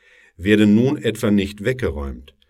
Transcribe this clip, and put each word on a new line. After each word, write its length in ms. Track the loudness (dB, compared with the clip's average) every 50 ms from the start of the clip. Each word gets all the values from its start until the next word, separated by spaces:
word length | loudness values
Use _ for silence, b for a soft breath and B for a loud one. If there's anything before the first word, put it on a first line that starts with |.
| b b b b b b b
werden 380 | b 0 2 4 4 6 6 4
nun 220 | 4 2 2 0
etwa 340 | -2 -4 -6 -4 -2 -2 0
nicht 340 | 0 0 0 -2 -6 -8 -6
weggeräumt, 720 | -6 -6 -4 -4 -6 -6 -6 -8 -10 -12 -14 -18 -20 _ _ _ _